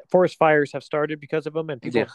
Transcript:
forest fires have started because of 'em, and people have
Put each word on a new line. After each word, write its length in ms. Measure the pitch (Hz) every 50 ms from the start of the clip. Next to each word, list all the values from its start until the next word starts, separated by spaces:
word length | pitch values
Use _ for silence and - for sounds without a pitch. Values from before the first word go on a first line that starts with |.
| - _
forest 280 | - 185 180 165 - -
fires 340 | 165 160 156 147 147 143 -
have 100 | 139 -
started 360 | - - 151 147 151 156 151
because 260 | 143 - - 156 143 151
of 80 | 151
'em, 140 | 160 160 160
and 120 | 147 120
people 200 | - 127 120 117
have 80 | 107 - -